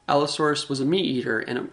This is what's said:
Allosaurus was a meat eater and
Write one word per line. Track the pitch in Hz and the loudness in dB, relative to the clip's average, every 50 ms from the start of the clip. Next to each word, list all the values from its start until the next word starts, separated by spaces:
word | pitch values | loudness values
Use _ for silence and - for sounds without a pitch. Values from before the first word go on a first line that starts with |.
| - | -2
Allosaurus | - - 143 147 143 - - 156 151 147 143 - - | 2 2 2 2 2 0 0 2 2 2 0 -2 -4
was | 139 135 | -2 0
a | 135 | 0
meat | 143 170 190 180 | 2 2 2 2
eater | - 131 127 113 120 113 110 | 0 0 -2 0 0 -2 -2
and | - - 120 127 - - | -2 -2 -4 -4 -4 -6